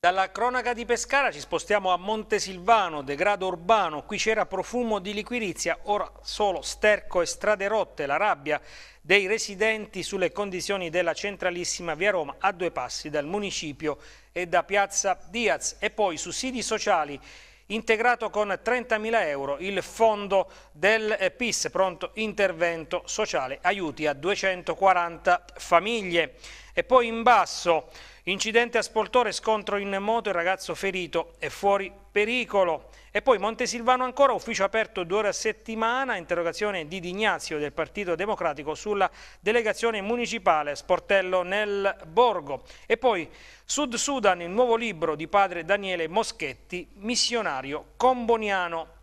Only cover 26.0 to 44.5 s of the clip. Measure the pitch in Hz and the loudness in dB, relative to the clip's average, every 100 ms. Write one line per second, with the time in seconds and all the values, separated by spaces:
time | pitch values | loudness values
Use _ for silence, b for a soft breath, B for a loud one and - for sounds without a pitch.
26 | 190 170 156 - B B B - - 254 | 0 0 0 -4 B B B -4 4 4
27 | 240 226 233 226 175 - 175 160 - B | 4 2 6 6 4 -2 2 2 0 B
28 | B B - 190 214 220 240 233 196 220 | B B -6 -4 2 2 2 0 0 -2
29 | 202 254 226 180 - 220 202 202 196 196 | 2 2 2 -2 0 0 0 -4 -2 -4
30 | 202 226 214 180 170 190 - 165 202 185 | 0 0 0 0 0 -2 -4 -4 -2 -2
31 | 170 165 165 - 151 - 202 196 196 - | -2 -4 -4 -6 -10 0 2 2 0 -12
32 | - - 208 247 240 202 180 151 - B | -4 0 2 0 0 2 2 0 -6 B
33 | B 202 240 220 202 226 247 233 233 254 | B -2 2 4 2 -2 -4 -2 2 2
34 | 254 254 277 214 - 196 190 220 214 - | 0 2 2 2 -4 -2 0 0 -2 -4
35 | 170 196 208 185 220 208 - 220 226 247 | -2 0 0 -2 -4 -4 -8 -2 0 0
36 | 269 214 165 175 170 160 208 190 151 185 | -2 -4 -2 -2 -2 -2 -2 -2 -6 -8
37 | 175 185 220 170 - 156 147 - 156 - | -6 -2 0 0 -4 -6 -6 -4 -6 -4
38 | 190 165 196 202 170 147 147 151 208 202 | -4 -2 -2 -2 -2 -4 -8 -8 -4 0
39 | 185 B B B - 233 214 190 233 214 | 0 B B B 0 0 2 0 -2 -2
40 | 196 240 233 220 185 160 147 143 - 175 | -2 -2 -2 0 2 2 2 -6 -2 -2
41 | - 196 185 185 180 202 208 202 196 - | 2 2 2 0 0 -2 -2 0 -2 -2
42 | 160 160 247 196 143 135 - B B 220 | -4 4 4 4 -4 -10 -10 B B 2
43 | 262 196 151 B B B B - 285 233 | 2 2 -2 B B B B -2 -2 -2
44 | - 277 208 175 170 | -2 2 4 2 -2